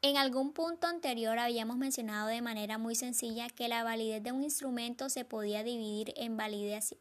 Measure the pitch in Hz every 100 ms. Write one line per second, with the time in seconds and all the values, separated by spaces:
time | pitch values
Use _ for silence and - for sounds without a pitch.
0 | 277 285 269 262 269 294 330 339 339 339
1 | 311 240 220 226 240 233 226 247 269 262
2 | 226 208 214 233 240 220 208 220 226 233
3 | 247 240 233 226 240 - 240 233 226 226
4 | 220 220 220 262 285 294 269 240 233 240
5 | 269 262 247 220 208 208 226 240 214 208
6 | 214 - 233 220 214 208 208 214 214 -